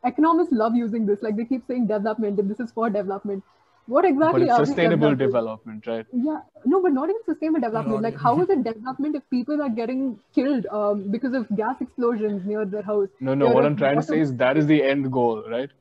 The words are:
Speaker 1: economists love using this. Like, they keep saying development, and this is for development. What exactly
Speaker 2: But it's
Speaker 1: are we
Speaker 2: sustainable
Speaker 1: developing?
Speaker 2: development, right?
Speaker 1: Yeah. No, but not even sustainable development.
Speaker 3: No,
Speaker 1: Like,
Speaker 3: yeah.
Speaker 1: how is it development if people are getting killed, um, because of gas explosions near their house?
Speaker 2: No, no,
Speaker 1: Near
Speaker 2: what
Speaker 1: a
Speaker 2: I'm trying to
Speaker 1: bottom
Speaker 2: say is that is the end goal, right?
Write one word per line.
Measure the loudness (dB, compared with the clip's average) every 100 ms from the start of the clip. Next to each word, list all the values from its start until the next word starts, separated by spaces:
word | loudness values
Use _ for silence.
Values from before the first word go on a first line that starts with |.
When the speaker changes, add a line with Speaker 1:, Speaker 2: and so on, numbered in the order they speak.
Speaker 1:
economists | -4 2 2 4 2
love | 2 2 0
using | 0 -2 0
this. | 0
Like, | -2 -4
they | -2
keep | -4 -4
saying | -2 0
development, | 0 -2 -2 -2 -2
and | -2
this | -4
is | -8
for | -4 -2
development. | -2 -4 -6 -6 -8 -10 _ _ _ -2
What | 2 2
exactly | 4 2 4
Speaker 2:
But |
it's | 4
Speaker 1:
are | 4
we | 2
Speaker 2:
sustainable | 2 2 4 4
Speaker 1:
developing? | 4 2
Speaker 2:
development, | 0 -2 -8 -12 -12 -6
right? | -6 -4
Speaker 1:
Yeah. | -4 -4 -4 -10 -6 0
No, | 2
but | 2
not | 0 -2
even | -4 -4
sustainable | -4 -2 0
development. | -2 -4 -2 -2
Speaker 3:
No, |
Speaker 1:
Like, | -4
Speaker 3:
yeah. | -2
Speaker 1:
how | 0 2
is | 2
it | 2
development | 0 -6 -10 -6 -6 -6
if | -4
people | -4 -2 -2
are | -2
getting | -4 -4 -4 -4 -6 _ -2
killed, | 0 0 -2
um, | -2 0 -2 -2
because | -4 -2
of | -4 -4 -4
gas | -4 -4
explosions | -8 -2 -2 0 -2 -4 -4
near | -4 -4
their | -6
house? | -2 0 -2 _
Speaker 2:
No, | -2
no, | 2 4
Speaker 1:
Near | 4
Speaker 2:
what |
Speaker 1:
a | 4
Speaker 2:
I'm | 2
trying | 2 2
to |
Speaker 1:
bottom | 0 0
Speaker 2:
say |
is | 0 2
that | 2 4
is | 4
the | 4
end | 4 2 0
goal, | 0 0 0 -6
right? | -6 -6 _